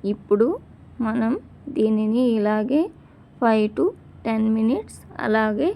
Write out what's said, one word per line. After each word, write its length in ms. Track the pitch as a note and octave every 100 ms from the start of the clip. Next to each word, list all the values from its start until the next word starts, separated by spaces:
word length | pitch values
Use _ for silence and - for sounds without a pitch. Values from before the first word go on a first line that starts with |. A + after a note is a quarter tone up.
ఇప్పుడు 420 | G3 G3+ - G#3 A#3+ A4 - - - -
మనం 320 | A3+ A#3 A3+ E4+ - - -
దీనిని 560 | - A3 G#3+ G#3+ A#3 B3+
ఇలాగే 540 | A3 G#3 G#3+ G#3+ C#4+ E4 - - - - -
ఫైవ్ 300 | A#3 A3 G#3+
to 140 | G#3+ E4+ - - -
టెన్ 240 | - A3 A3
మినిట్స్ 500 | A3 A3 D#4+ A4 - - -
అలాగే 500 | A3+ A3 G#3+ G#3+ D#4